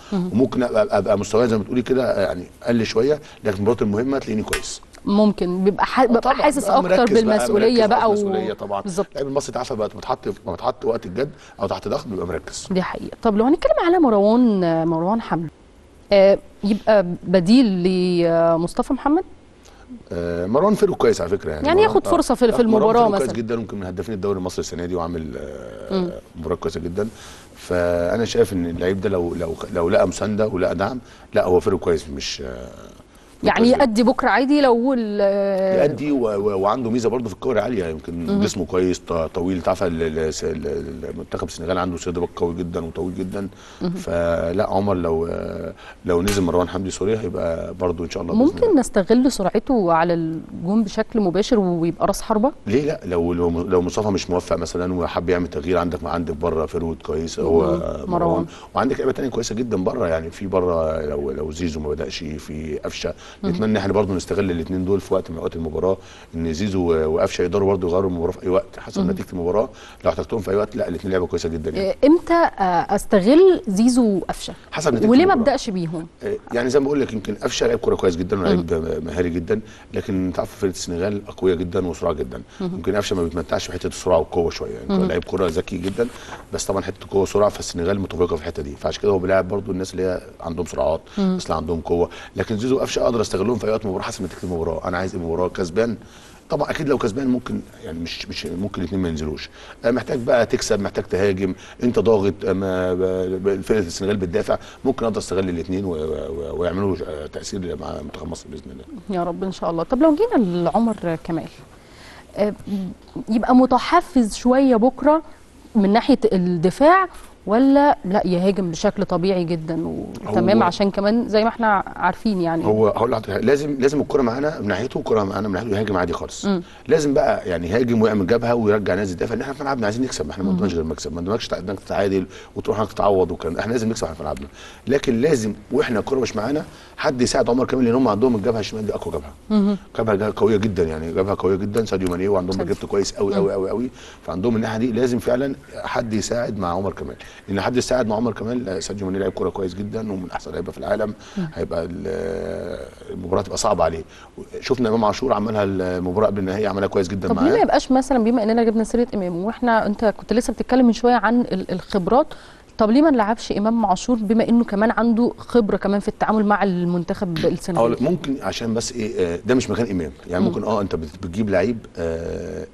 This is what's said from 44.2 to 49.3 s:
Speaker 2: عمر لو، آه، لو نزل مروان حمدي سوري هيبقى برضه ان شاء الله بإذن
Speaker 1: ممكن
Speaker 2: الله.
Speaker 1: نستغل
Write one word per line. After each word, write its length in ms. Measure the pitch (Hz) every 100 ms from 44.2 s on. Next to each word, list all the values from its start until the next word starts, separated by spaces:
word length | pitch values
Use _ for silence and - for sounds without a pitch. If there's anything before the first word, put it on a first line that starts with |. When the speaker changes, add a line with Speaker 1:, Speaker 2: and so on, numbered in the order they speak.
| 85 85 85 92 -
Speaker 2:
عمر 260 | 98 101
لو، 320 | 90 82 82 85
آه، 460 | 87 90 87 85 - - -
لو 180 | 90 87
نزل 200 | 98 98
مروان 260 | 87 87 87
حمدي 220 | 92 95
سوري 280 | - 95 110
هيبقى 560 | 90 90 85 82 87
برضه 300 | 90 90 85
ان 60 | 85
شاء 120 | -
الله 120 | 85
بإذن 100 | 220 285
Speaker 1:
ممكن 200 | - 466
Speaker 2:
الله. 140 | 302
Speaker 1:
نستغل 520 | 233 214 180 240 262